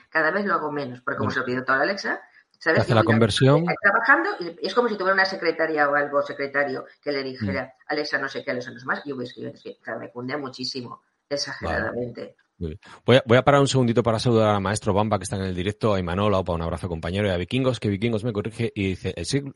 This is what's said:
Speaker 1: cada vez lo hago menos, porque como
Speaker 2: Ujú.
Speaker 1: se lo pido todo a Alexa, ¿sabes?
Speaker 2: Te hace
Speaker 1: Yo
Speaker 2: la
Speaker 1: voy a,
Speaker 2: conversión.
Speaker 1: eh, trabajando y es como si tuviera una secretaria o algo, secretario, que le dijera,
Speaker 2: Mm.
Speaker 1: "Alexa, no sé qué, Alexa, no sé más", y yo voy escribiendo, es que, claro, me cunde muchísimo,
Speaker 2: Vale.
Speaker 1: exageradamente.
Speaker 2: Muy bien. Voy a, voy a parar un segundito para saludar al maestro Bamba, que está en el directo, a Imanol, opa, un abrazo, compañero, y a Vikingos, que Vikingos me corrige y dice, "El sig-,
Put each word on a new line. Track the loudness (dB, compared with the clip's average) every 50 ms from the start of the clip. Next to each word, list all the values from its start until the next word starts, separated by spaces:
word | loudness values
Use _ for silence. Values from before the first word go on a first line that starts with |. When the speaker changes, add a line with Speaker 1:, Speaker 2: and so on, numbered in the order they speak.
| _ _
Speaker 1:
cada | -2 0 0 2
vez | 0 0 0
lo | 0 -2
hago | -2 -2 -4
menos, | -4 -6 -6 -6 -10 -8
porque | -8 -6 -4
como | -2 -2 -2
Speaker 2:
Ujú. | -2
Speaker 1:
se | -2
lo | -2
pido | -2 -2 -2 0
todo | 2 2
a | 2
Alexa, | 2 0 -2 -2 -4 -6 -6 -6 -10 -16 _ _ _ _ _ _
¿sabes? | -2 2 2
Speaker 2:
Te | 2
hace | 4 4
Speaker 1:
Yo | 4
Speaker 2:
la | 4 6
Speaker 1:
voy | 6 4
a, |
Speaker 2:
conversión. | 4 4 4 4 4 6 6 6 4 4 0
Speaker 1:
eh, | -2 0
trabajando | 0 2 2 2 4 4 4 4 2 0 -4 -6
y | -8 -10 -8 -6 -6
es | -2 0
como | 0 0 0
si | 0
tuviera | 0 0 2 2
una | 2 2
secretaria | 0 0 -2 -2 -2 0 0 0 0 2 2 2 2
o | 2
algo, | 2 0 2 0 0
secretario, | 0 -2 -4 -6 -6 -2 0 0 0 0 -2 -6 -8 -12 -18 _
que | -6 -4
le | -4 -4 -4
dijera, | -6 -6 -6 -4 -4 -4 -4 -6
Speaker 2:
Mm. | -8 -12 _ _ -4 -4
Speaker 1:
"Alexa, | -4 -2 -2 -2 -4
no | -4 -4
sé | -6 -6 -6
qué, | -6
Alexa, | -6 -6 -6 -10
no | -12 -10
sé | -6
más", | -6 -6 -6 -6
y | -8
yo | -8
voy | -8 -8
escribiendo, | -10 -10 -12 -12 -12 -12
es | -14 -16
que, | -18 -18 -14
claro, | _ -10 -10 -10
me | -10 -12
cunde | -12 -10 -8 -6 -6
muchísimo, | -6 -6 -8 -8 -8 -8 -8 -8 -8 -10 -12 -14 -18 _ _ _ _ _
Speaker 2:
Vale. | -6 -6 -4 -4 -6
Speaker 1:
exageradamente. | -8 -8 -6 -4 -4 -2 -4 -4 -4 -6 -6 -6 -8 -12 -14 -16 -18 _ _ _ _ -10
Speaker 2:
Muy | -8 -8
bien. | -8 -10 -16 -20 -20 -2 _
Voy | 6 6
a, | 6 6
voy | 6 6
a | 6 6
parar | 6 6 6
un | 4
segundito | 4 4 2 2 4 2 2
para | 2 2 2
saludar | 2 2 4 4 6 6 4 4
al | 2
maestro | 2 0 -2 0 0 2
Bamba, | 2 2 2 2 0 -2
que | -2
está | -4 -6
en | -4 -4
el | -4 -4
directo, | -2 -4 -4 -2 0 0 2 2
a | 0
Imanol, | 0 -2 0 0 2 2 2
opa, | 2 0 0 -2
un | -2 -2
abrazo, | -4 -4 -6 -6 -6
compañero, | -6 -6 -6 -4 -2 -2 0
y | 0
a | -2
Vikingos, | -2 -4 -4 -4 -2 0 -2 -2 -2
que | -2
Vikingos | -2 -2 -2 -2 -2 -2 -2 -4
me | -4 -4
corrige | -4 -6 -6 -4 -4 -6 -4 -2
y | -2 -2
dice, | -2 -2 -4 -6 -6 -6
"El | -6 -4
sig-, | -2 -2 -2 -2 -6 -10